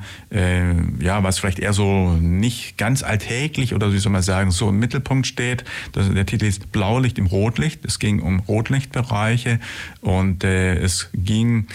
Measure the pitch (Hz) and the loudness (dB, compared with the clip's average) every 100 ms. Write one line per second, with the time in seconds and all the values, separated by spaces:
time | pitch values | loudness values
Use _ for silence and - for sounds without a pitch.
0 | 101 - - 104 90 90 90 85 82 - | -4 -16 -6 -2 0 2 2 2 0 0
1 | 90 104 95 92 101 85 104 101 101 98 | 0 0 0 0 -2 -2 0 0 2 2
2 | 90 85 85 90 120 123 - - 104 135 | 2 2 2 2 0 -2 -8 -4 -2 0
3 | - 104 - 120 151 - 123 101 104 98 | 0 -2 -2 -4 -4 -2 -2 0 2 2
4 | 101 98 92 95 95 87 107 98 123 135 | 2 2 2 2 2 2 2 2 0 -2
5 | - 135 123 - 123 123 - - - - | 0 0 0 -2 -4 -4 -6 -12 -8 0
6 | 98 95 98 113 107 95 - 107 98 123 | 2 2 0 2 0 0 -4 -2 0 2
7 | 127 - 95 98 107 123 156 - - - | 2 2 0 2 0 0 -2 -4 -6 -2
8 | 104 101 85 92 98 107 117 135 139 135 | 0 0 2 0 0 -2 0 -2 -2 -4
9 | 120 104 107 120 123 117 - - - - | -2 0 0 0 0 -2 -2 -12 -14 -8
10 | - 92 95 92 98 92 92 87 92 - | -2 2 2 0 0 2 2 2 0 -2
11 | - - 92 110 117 117 104 | -4 -4 0 2 2 2 0